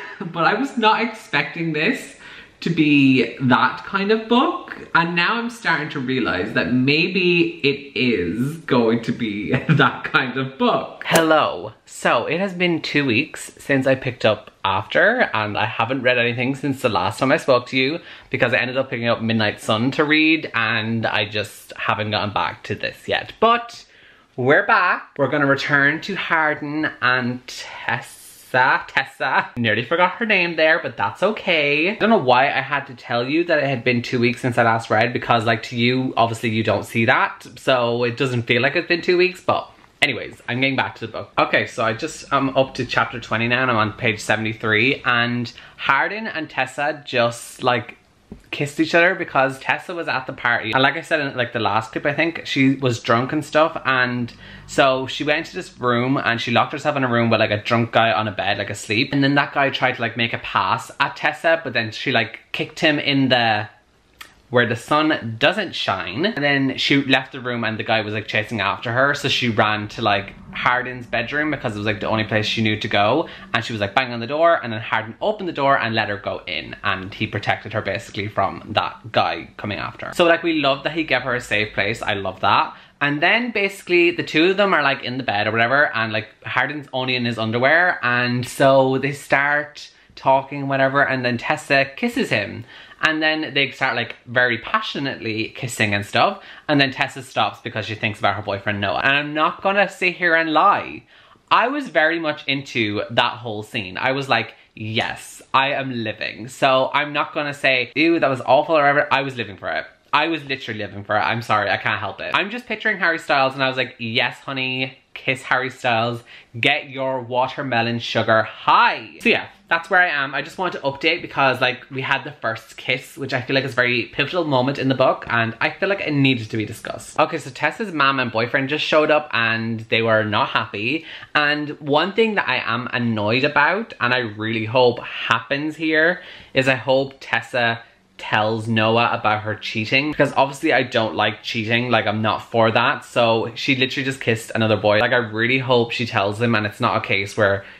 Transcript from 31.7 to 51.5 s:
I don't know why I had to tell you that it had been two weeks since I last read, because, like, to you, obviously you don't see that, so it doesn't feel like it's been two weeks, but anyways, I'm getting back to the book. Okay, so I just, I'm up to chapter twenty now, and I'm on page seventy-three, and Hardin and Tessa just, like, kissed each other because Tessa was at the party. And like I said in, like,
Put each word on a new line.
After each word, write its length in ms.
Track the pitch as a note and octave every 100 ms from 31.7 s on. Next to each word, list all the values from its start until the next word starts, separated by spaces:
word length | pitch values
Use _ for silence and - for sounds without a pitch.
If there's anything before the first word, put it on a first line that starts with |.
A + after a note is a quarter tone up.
| D3 F3
I 40 | A3+
don't 120 | G#3
know 80 | A3
why 300 | B2+ B2 C#3
I 160 | C3
had 240 | C3+ C#3+ C3+
to 80 |
tell 340 | B2 - A#2+ B2+
you 160 | D#3+
that 140 | F3 D#3
it 100 | C#3
had 160 | B2+
been 160 | B2+ A#2+
two 180 | - B2+
weeks 220 | A#2+ A#2+
since 160 | C3 A#2+
I 60 |
last 260 | A2+ A2+ -
read, 240 | A2 A#2+
because, 320 | B2 - A#2
like, 180 | A2 A2+
to 120 | - A#2+
you, 380 | A#2+ B2+ C3 -
obviously 320 | A2+ A2+ A#2
you 140 | A2
don't 220 | G#2+ G2+
see 200 | F2+ A#2
that, 420 | A2+ D3+ G3 - - A#2+
so 460 | - C3 A#2+ A#2+
it 120 | A#2+ A#2
doesn't 280 | C3+ A#2+
feel 180 | A#2 A#2+
like 120 | C3+
it's 140 | F3 E3
been 140 | E3+
two 160 | E3+ F3+
weeks, 240 | F3+ F3+
but 280 | - G2+ - - - _
anyways, 400 | D3 G#2+ C#2 - -
I'm 140 | B2
getting 140 | C3+ C3
back 180 | G2+
to 120 | - A#2
the 60 |
book. 180 | E2 G2+ -
Okay, 280 | D#3 C3+ G2+
so 180 | -
I 80 | A2+
just, 320 | A2+ D3+ - -
I'm 240 | C#3 C3+ C3+
up 160 | C3 -
to 100 | A#2+
chapter 340 | B2 A#2 A#2+
twenty 280 | - A2 A#2
now, 120 | B2
and 60 | B2+
I'm 60 | A2
on 160 | G#2+
page 280 | - A#2+ G#2+
seventy-three, 840 | - G#2+ A2 A2 A2+ G#2+ B2+ C3+
and 480 | C3 A#2+ A#2+ A#2+ A2+ - - -
Hardin 500 | - C#3 E3+ G#3 A3
and 220 | D#3+ D3
Tessa 540 | - C3 - D3 D3+
just, 580 | - B2+ A#2 A#2 - -
like, 340 | B2+ B2 - - _ _ _ - _
kissed 280 | - C#3+ -
each 160 | D#3
other 200 | E3+ F3
because 440 | F3+ D#3+ C#3 C3+ C3
Tessa 360 | - D3 -
was 120 | E3+ D3
at 200 | B2+ C3+
the 80 |
party. 380 | C3+ A#2+ A#2 A2
And 100 | C3
like 140 | C#3 D#3+
I 40 |
said 200 | - D#3+
in, 140 | C#3
like, 200 | B2+ A#2